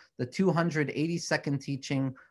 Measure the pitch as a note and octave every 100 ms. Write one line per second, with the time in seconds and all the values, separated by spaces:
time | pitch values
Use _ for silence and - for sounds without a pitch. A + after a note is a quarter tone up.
0 | - - B2 - F#3+ D#3+ E3+ D3+ C#3+ -
1 | D#3 F3 - D3+ D3+ C#3+ - C#3 - C#3
2 | C3+ C3 -